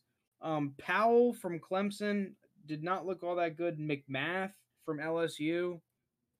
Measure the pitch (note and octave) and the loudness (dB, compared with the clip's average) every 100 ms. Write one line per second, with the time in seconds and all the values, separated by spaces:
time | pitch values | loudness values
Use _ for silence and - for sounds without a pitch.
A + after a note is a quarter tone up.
0 | _ _ _ _ D#3 D#3 C#3+ C3+ - F#3 | _ _ _ _ -4 -2 -2 -4 -2 4
1 | A3+ A#3 A#3+ A#3+ F#3 E3+ - F#3+ G3+ G3+ | 6 8 6 2 -4 -6 -2 0 0 -2
2 | G#3 G3+ F#3+ - _ _ D3 D3+ E3 F#3 | -2 0 -2 -8 _ _ -10 -6 -2 -2
3 | E3 F3 F3 F3 E3+ D#3 E3+ D#3+ D3+ C#3 | -2 -4 -2 0 0 0 -2 -2 -2 -4
4 | C#3 C3+ D3+ F3+ F#3+ - _ _ - D3+ | -4 -4 -2 -2 -4 -6 _ _ -8 -4
5 | D#3+ E3 E3 D3+ D3+ E3+ F3+ F3 - _ | -2 0 0 0 -2 0 -2 -4 -12 _
6 | _ _ _ _ | _ _ _ _